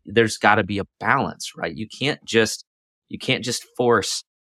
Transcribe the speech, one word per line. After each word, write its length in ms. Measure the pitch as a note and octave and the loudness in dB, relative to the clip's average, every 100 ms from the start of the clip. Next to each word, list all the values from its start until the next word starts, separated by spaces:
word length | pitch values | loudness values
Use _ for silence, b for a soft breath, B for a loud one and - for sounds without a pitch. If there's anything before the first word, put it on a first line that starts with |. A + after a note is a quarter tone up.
| - | -2
there's 320 | A2 A2 - | 2 2 2
gotta 260 | G#2+ G#2+ | 4 4
be 140 | F#2+ G2 | 2 -4
a 60 | - - | -6 -4
balance, 500 | G#2 C3+ F2+ - - - | 0 0 0 -6 -14 -8
right? 180 | E2+ - | -8 -8
You 120 | A2 | -10
can't 340 | - C3+ - | -4 -4 -4
just, 400 | - A2+ G#2+ - - _ _ _ - | 0 2 2 -2 -14 _ _ _ -16
you 80 | - | -8
can't 240 | - B2 | -4 -2
just 220 | A#2+ - - - | -4 -6 -6 0
force 480 | B2 A2 - - - _ | 2 2 2 -6 -10 _